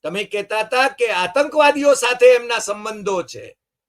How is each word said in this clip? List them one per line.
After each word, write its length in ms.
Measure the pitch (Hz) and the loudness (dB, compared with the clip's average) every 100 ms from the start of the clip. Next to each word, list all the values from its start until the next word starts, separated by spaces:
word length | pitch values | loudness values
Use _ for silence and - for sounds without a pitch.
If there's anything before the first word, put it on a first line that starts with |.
તમે 200 | 156 190 | -8 -8
કહેતા 360 | 208 202 202 214 | -6 -8 -6 -6
હતા 280 | 220 254 269 | -2 0 -2
કે 240 | - 233 | -2 -2
આતંકવાદીઓ 800 | 185 185 269 294 302 294 285 285 | -2 -2 -2 0 4 2 4 2
સાથે 320 | 262 247 247 247 | 2 0 4 6
એમના 340 | 247 240 226 | 6 0 -6
સંબંધો 640 | 202 208 214 214 196 185 | -6 -8 -8 -8 -6 -6
છે. 360 | - 110 107 _ _ _ | -6 -16 -20 _ _ _